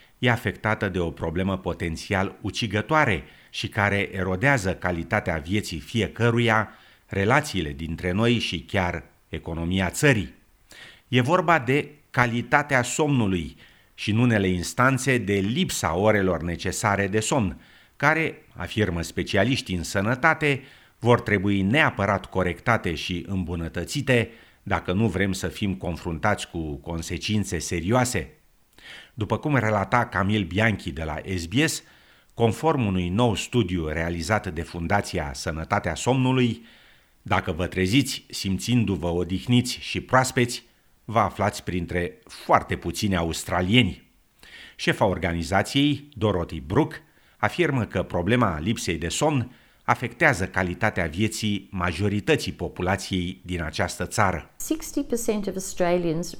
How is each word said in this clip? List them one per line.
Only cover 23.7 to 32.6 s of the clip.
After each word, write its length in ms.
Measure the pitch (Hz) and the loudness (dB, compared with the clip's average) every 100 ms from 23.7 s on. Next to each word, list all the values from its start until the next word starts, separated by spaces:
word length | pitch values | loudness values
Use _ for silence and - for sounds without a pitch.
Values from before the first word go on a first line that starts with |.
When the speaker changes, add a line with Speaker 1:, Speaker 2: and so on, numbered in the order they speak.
| 87 82 143 131 120 110 - - _ | -6 -4 -4 2 2 2 -6 -20 _
Speaker 1:
dacă 300 | 101 87 - | -4 -2 0
nu 140 | 92 113 | 0 2
vrem 240 | 87 98 | 2 0
să 160 | 92 85 | 0 -6
fim 280 | - 101 92 | -4 -4 -2
confruntați 760 | 87 80 90 80 104 101 - | -4 -6 -6 -2 0 -2 -4
cu 260 | 85 78 71 | -6 -6 -8
consecințe 840 | 82 82 80 87 - 107 95 85 | -8 -8 -6 -6 -2 -2 -2 -4
serioase. 720 | - 87 85 127 123 87 73 - _ _ _ _ - - - | -4 -4 0 2 2 -2 -6 -14 _ _ _ _ -20 -20 -18
După 240 | - 101 107 | -8 -4 -2
cum 180 | 151 135 | 2 2
relata 500 | 107 104 95 123 - | 2 0 2 2 2
Camil 380 | 92 98 107 | 0 2 0
Bianchi 480 | 85 90 113 95 85 | 0 2 2 0 -6
de 120 | 73 | -6
la 140 | 78 76 - 95 | -6 -6 -6 -6
S 100 | 85 | -2
B 80 | |
S, 300 | 117 156 - - - _ _ _ | 0 0 -2 -10 -20 _ _ _
conform 520 | - 117 101 | 0 2 2